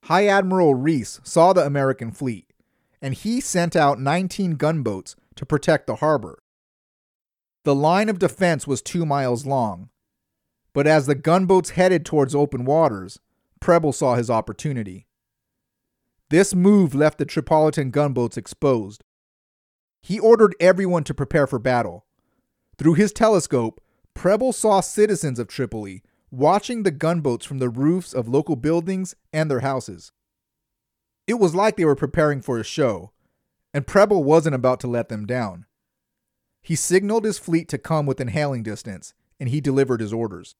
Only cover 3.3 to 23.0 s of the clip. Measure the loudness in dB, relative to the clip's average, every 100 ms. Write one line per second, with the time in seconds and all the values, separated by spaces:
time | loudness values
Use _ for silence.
3.3 | -4 -2 -2 0 2 2 2 0 -2 -2
4.3 | -4 -4 0 0 0 -4 -6 -10 -20 _
5.3 | -16 -4 -2 2 0 0 -2 0 0 -2
6.3 | -18 _ _ _ _ _ _ _ _ _
7.3 | _ _ _ -2 2 2 2 0 0 -2
8.3 | 0 0 0 -2 -6 -4 -4 -2 -2 -2
9.3 | -2 -2 -2 -2 -6 -16 _ _ _ _
10.3 | _ _ _ _ 0 4 4 2 -2 2
11.3 | 2 4 2 2 2 2 2 0 0 2
12.3 | 2 -2 -2 0 2 2 0 -12 -18 _
13.3 | _ _ _ 2 2 2 0 0 0 0
14.3 | -2 -2 -8 -6 -6 -8 -14 _ _ _
15.3 | _ _ _ _ _ _ _ _ _ _
16.3 | 2 2 4 4 6 4 2 0 0 -6
17.3 | -4 0 2 2 0 -2 0 0 0 -4
18.3 | -4 -14 -4 0 0 -2 -14 _ _ _
19.3 | _ _ _ _ _ _ _ -8 0 4
20.3 | 6 4 4 2 4 0 -2 -4 -8 -2
21.3 | 0 0 -2 -2 -2 -2 -8 _ _ _
22.3 | _ _ _ _ _ 2 4